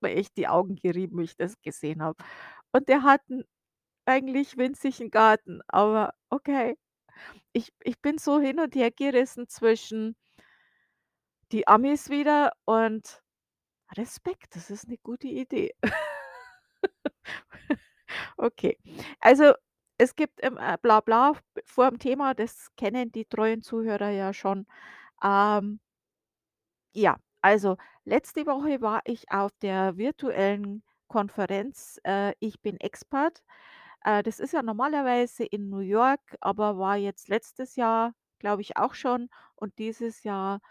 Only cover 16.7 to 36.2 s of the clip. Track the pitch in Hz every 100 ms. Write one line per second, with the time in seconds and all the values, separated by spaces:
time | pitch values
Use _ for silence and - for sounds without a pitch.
16.7 | - - _ - _ - - _ - -
17.7 | 285 _ _ - - - - 233 - -
18.7 | - - 160 - - - 269 294 - _
19.7 | _ _ - 247 - 302 - 262 247 -
20.7 | 170 240 214 226 226 277 294 _ - -
21.7 | - 254 240 269 277 277 247 233 - -
22.7 | - 208 247 240 220 220 - 220 226 -
23.7 | 226 226 202 208 196 190 196 196 196 202
24.7 | - - - - - 196 196 208 208 202
25.7 | 208 _ _ _ _ _ _ _ _ _
26.7 | _ _ - 190 - _ - 190 214 196
27.7 | 185 - _ - 254 - 320 294 277 302
28.7 | 269 220 220 - 233 - 196 202 - 196
29.7 | 190 190 180 247 - 269 - 196 202 202
30.7 | 208 _ _ _ 220 202 - 185 196 247
31.7 | - - - - 196 202 - 220 - 214
32.7 | 190 196 - - 277 311 - _ - -
33.7 | - - - - 208 214 - 277 320 226
34.7 | 214 277 302 262 247 240 - 226 208 196
35.7 | 196 190 214 262 285